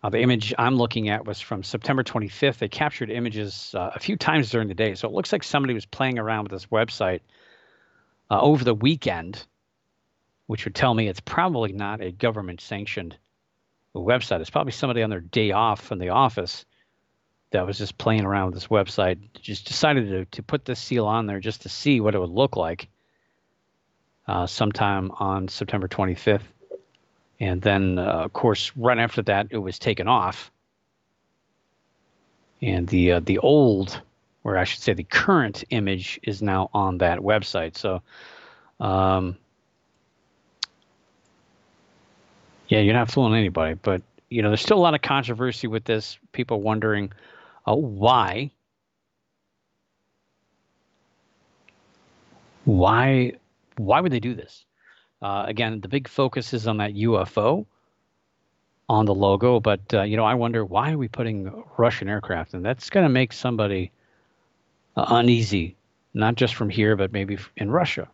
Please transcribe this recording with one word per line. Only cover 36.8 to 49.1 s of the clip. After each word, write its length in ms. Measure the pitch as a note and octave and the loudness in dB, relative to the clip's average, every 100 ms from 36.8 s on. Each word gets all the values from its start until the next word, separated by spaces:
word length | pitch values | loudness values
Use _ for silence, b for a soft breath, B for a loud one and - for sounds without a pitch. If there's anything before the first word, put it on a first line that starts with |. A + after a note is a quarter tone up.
| G2 F2+ | 0 2
that 200 | F2+ F2 | 0 0
website. 580 | G2 G#2+ - F#2+ E2 - | 2 0 0 -4 -6 -6
So, 240 | G#2 F#2 _ B B B B B B _ | -4 -4 _ B B B B B B _
um, 560 | G2+ F#2+ F#2+ F#2+ F#2 F2+ _ _ _ _ _ _ _ _ _ _ _ _ - _ _ _ _ _ _ _ _ _ _ _ _ _ _ _ _ _ _ _ - | -2 2 4 2 0 -6 _ _ _ _ _ _ _ _ _ _ _ _ -14 _ _ _ _ _ _ _ _ _ _ _ _ _ _ _ _ _ _ _ 2
yeah, 120 | A2 | 4
you're 140 | G2+ | 6
not 160 | A#2 A#2 | 4 2
fooling 240 | - A#2+ | 2 4
anybody, 400 | A2 G2+ F2 D#2+ | 4 4 2 -2
but, 260 | D#2+ - F#2 - _ _ | -2 -2 -2 -4 _ _
you 100 | A#2+ | 0
know, 80 | G#2 | 2
there's 140 | G#2+ | 0
still 160 | - G#3+ | 2 4
a 20 | |
lot 140 | F3 | 4
of 80 | D3+ | 2
controversy 640 | - C#3 A#2+ A2+ B2+ A2+ A#2 | 0 0 0 -2 -4 -4 -4
with 180 | A2 | -4
this. 340 | A2 A2 - - _ | -2 -2 -2 -16 _
People 300 | - B2 A2 | -8 -4 -2
wondering, 500 | G#2 A2 A2 G#2+ G2 B B B B B - | 0 0 0 0 -2 B B B B B 0
uh, 80 | |
why, 760 | A2+ C#3+ G2 G#2+ B2+ F#2+ G2 C#3 _ _ _ _ _ _ | 0 0 2 4 4 2 -2 -8 _ _ _ _ _ _